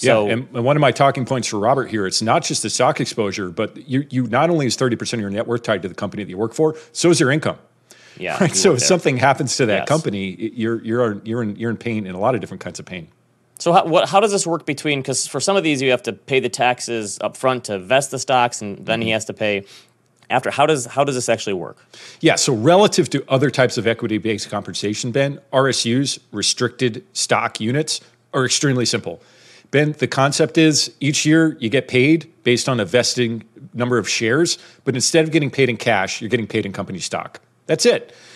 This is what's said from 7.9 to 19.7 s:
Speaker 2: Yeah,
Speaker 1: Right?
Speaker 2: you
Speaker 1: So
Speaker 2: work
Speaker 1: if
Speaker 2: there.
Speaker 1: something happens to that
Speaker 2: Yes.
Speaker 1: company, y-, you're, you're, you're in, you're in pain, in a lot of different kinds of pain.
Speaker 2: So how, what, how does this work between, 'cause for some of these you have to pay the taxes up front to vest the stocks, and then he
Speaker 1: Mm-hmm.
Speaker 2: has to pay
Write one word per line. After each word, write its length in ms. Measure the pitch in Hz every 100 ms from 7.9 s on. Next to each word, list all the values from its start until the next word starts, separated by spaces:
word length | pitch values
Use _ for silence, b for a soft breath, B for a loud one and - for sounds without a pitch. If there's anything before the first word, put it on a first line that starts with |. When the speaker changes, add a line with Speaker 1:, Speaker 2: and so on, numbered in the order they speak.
| B B -
Speaker 2:
Yeah, 200 | 90 73
Speaker 1:
Right? 120 | 180
Speaker 2:
you 40 | -
Speaker 1:
So 140 | 196
Speaker 2:
work 40 | 127
Speaker 1:
if 40 |
Speaker 2:
there. 80 | -
Speaker 1:
something 280 | 180 165 123
happens 380 | 135 135 127 -
to 80 | 120
that 120 | 95
Speaker 2:
Yes. 80 | 65
Speaker 1:
company, 480 | 156 147 101 95 87
y-, 120 | 110
you're, 280 | 123 110 117
you're, 360 | 110 120 120 104
you're 180 | - 120
in, 140 | 110 101
you're 140 | 117
in 60 | 110
pain, 300 | 120 110 92
in 80 |
a 40 | 92
lot 140 | 113
of 60 | 117
different 200 | 90 95
kinds 180 | 90 -
of 40 |
pain. 220 | - 90 - _ _ _ _ -
Speaker 2:
So 120 | -
how, 120 | 175 165
what, 220 | 160 -
how 100 | 196
does 120 | 220
this 140 | 196 170
work 200 | 165 -
between, 360 | 147 156 143
'cause 240 | 131 127 -
for 100 | 135
some 180 | 190 196
of 60 |
these 180 | 160 139
you 100 | 135
have 100 | 123
to 100 | 117
pay 280 | 98 - 135
the 80 | 120
taxes 720 | - 123 123 - 117 104 -
up 160 | 104 -
front 280 | 131 127
to 140 | 120 98
vest 320 | 92 131 139
the 80 | 135
stocks, 420 | - 127 120 -
and 240 | 104 98
then 160 | - 113
he 80 | 113
Speaker 1:
Mm-hmm. 40 |
Speaker 2:
has 120 | 110 -
to 60 |
pay 320 | 98 107 101 98